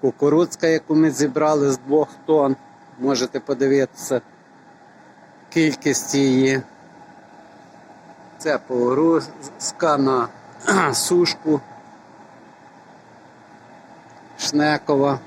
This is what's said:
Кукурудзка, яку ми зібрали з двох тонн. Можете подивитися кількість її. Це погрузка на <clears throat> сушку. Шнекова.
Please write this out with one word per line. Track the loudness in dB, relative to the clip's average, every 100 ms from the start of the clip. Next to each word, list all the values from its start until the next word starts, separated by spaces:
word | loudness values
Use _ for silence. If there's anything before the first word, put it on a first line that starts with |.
Кукурудзка, | -2 0 0 2 0 -2 -2
яку | -2 0 2
ми | 2
зібрали | 0 -2 0 0 2 0
з | -2
двох | 0 0 0 -8 0
тонн. | 2 2 -2 -8 -20 -20 -6
Можете | -2 -2 -4 -6
подивитися | -6 -2 2 2 0 -6 -6 -6 -6 -20 -20 -20 -20 -20 -20 -20 -20 -20 -20 -20 -6
кількість | 0 0 0 -2 -2 -2 0
її. | 2 2 2 0 -4 -20 -20 -20 -20 -20 -20 -20 -20 -20 -20 -20 -20 -20 -20 -20 -20 -8
Це | -4 -4
погрузка | -4 -2 0 2 2 2 -2 -16 -18 -10 -10 -4 0 2
на | 2 0 -2 -8 -20 -10
<clears throat> | -2 0 0
сушку. | -2 0 0 0 -2 -2 -2 -4 -20 -20 -20 -20 -20 -20 -20 -20 -20 -20 -20 -20 -20 -20 -20 -20 -20 -20 -20 -20 -20 -20 -20 -20 -20 -20 -10
Шнекова. | -4 0 0 -2 0 0 0 -2